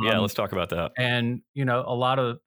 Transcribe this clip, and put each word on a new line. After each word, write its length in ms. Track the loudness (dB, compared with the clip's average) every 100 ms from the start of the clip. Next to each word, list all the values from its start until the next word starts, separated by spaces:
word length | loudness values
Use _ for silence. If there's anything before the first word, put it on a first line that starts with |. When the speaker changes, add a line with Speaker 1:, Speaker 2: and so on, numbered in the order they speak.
Speaker 1:
Yeah, 140 | 2 2
Speaker 2:
Um, 60 |
Speaker 1:
let's 100 | 2
talk 180 | 0 -2
about 160 | -2 -2
that. 200 | -2 -2 -2
Speaker 2:
and, 440 | 0 0 0 -4 -8
you 100 | -4
know, 220 | 0 0 0
a 80 | 0
lot 240 | 2 2
of, 220 | 0 -4